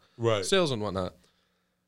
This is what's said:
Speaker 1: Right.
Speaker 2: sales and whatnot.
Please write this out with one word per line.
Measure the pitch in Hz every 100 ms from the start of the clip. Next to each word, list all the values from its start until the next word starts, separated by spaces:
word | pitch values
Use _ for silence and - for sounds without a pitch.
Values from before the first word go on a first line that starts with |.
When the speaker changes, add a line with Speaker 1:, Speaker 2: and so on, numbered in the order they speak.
| _ -
Speaker 1:
Right. | 113 107 92
Speaker 2:
sales | 196 165
and | 117
whatnot. | 104 95 90 - _ _ _ _ _ _